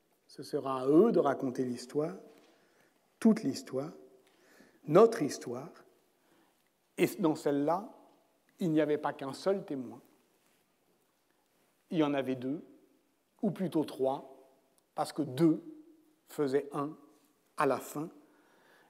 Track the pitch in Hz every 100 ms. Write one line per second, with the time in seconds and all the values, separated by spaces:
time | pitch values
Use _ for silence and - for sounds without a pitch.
0 | _ _ _ - 139 147 135 131 131 156
1 | 226 175 143 123 135 123 127 117 - 143
2 | 160 190 - - - _ _ _ _ _
3 | _ _ 226 - 139 120 - 131 156 -
4 | - - _ _ _ - - _ - 170
5 | 226 - 135 - 123 123 165 - - _
6 | _ _ _ _ _ _ _ _ _ -
7 | 165 - 160 139 151 143 147 180 233 -
8 | - _ _ _ _ - 175 156 151 147
9 | 151 143 135 135 190 196 156 135 113 117
10 | - _ _ _ _ _ _ _ _ _
11 | _ _ _ _ _ _ _ _ _ 175
12 | 147 139 127 127 127 170 - - _ _
13 | _ _ _ _ 202 156 175 160 139 -
14 | 131 139 - - - _ _ _ _ -
15 | 147 - 139 127 165 - - - - -
16 | _ _ _ - 139 139 139 151 143 -
17 | - _ _ _ _ - 139 120 - -
18 | 170 - - _ _ _ _ -